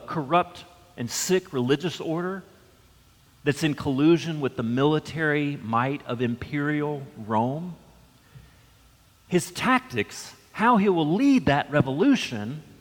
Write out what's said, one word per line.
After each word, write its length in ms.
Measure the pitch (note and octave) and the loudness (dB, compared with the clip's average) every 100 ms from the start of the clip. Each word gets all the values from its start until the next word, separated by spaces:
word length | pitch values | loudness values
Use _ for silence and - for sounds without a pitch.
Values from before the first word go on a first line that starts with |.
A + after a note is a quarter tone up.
| - | -4
corrupt 580 | E3 C3 E3+ F3 - - - - - | -6 0 0 0 -8 -20 -20 -20 -10
and 140 | A#2+ | -8
sick 420 | - - F#3 F#3 | -4 0 0 0
religious 480 | C3 B2 D3 E3 - | -2 2 2 0 -6
order 420 | E3 D#3+ F3+ F#3+ - - _ _ _ _ _ _ _ _ | -6 -4 -4 -8 -14 -20 _ _ _ _ _ _ _ _
that's 180 | D3 C3+ | -2 0
in 120 | D#3+ | 0
collusion 640 | C#3 D3 C3 D#3 E3 E3+ D3+ | -2 -2 2 4 4 2 -4
with 160 | C3 - | -4 -4
the 60 | |
military 920 | A2+ B2 D3 D3+ D3+ D3+ D3+ D3 C#3+ C#3+ | -2 2 2 2 -2 -4 0 0 -2 -4
might 420 | G#2+ A2+ C3 C#3+ - | -2 0 0 -4 -6
of 160 | A#2+ | -4
imperial 800 | A#2+ A#2 - D3 D3 D3 D3 C#3+ C3+ - G#2+ | -2 -4 -6 -4 -2 -2 -2 -6 -10 -14 -2
Rome, 480 | A2 A#2+ D3+ F3+ E3 - - _ _ _ - - - _ _ _ _ _ _ - | 0 0 -4 -8 -14 -20 -20 _ _ _ -20 -20 -20 _ _ _ _ _ _ -2
his 240 | F3+ - | -2 -2
tactics, 800 | - A3 B3+ - A#2 - - - - _ | -4 0 0 -2 -6 -6 -8 -18 -20 _
how 240 | - A3+ A#3 | 0 4 4
he 120 | G#3 | 4
will 260 | F3 D3+ | 2 2
lead 320 | G3 C#4 C4 D3 | 2 4 4 4
that 240 | C#3 - | 0 2
revolution, 920 | C#3+ C3+ C#3 C4+ B3+ - A2+ G#2 D3+ - - | 0 2 2 4 4 0 -6 -8 -10 -14 -20